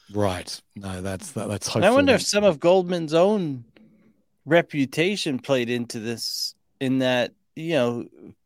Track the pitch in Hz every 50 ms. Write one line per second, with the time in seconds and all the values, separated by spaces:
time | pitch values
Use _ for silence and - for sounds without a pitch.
0 | _ _ 98 104 104 98 92 90 95 - - - - _ _ 104 98 98 92 90
1 | 90 98 95 92 - - - 113 107 107 104 98 - - - 113 170 196 240 277
2 | 285 277 240 196 - - - 208 208 202 165 135 - 170 185 190 185 175 185 175
3 | 165 147 156 165 175 196 214 208 180 156 139 127 117 - _ _ _ _ _ _
4 | _ _ _ _ _ _ _ _ _ 135 156 170 160 - - 151 135 123 - 151
5 | 160 185 208 185 - 165 135 123 - - 139 127 120 113 123 120 120 117 - 120
6 | 107 117 117 113 - - - - - - - _ _ _ _ _ 139 131 131 131
7 | 131 127 127 123 120 - - _ _ _ _ - 160 165 165 143 123 120 120 120
8 | - - - 73 95 - - _ _